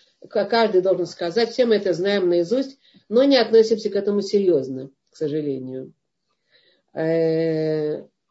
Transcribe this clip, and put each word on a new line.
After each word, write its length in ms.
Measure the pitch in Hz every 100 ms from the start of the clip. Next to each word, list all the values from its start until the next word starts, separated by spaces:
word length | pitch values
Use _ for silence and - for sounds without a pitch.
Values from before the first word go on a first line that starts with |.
| _ _ -
К-, 160 | 220 202
каждый 360 | 233 220 185
должен 260 | 185 175 170
сказать. 440 | - 170 214 226
Все 140 | - 240
мы 100 | 208
это 180 | 196
знаем 360 | 165 190 202 180
наизусть, 500 | 175 170 254 262 - _ _ -
но 140 | 220
не 140 | 277 262
относимся 520 | 214 226 220 214 202
к 60 | 196
этому 260 | 202 202
серьезно, 680 | 196 202 190 151 131 131 135 _ _
к 80 | -
сожалению. 760 | 151 156 147 131 131 131 - - _ _ _ _ _ _ _ _ _
Э, 1080 | - 160 165 160 160 165 156 156 156 151 151 - _ _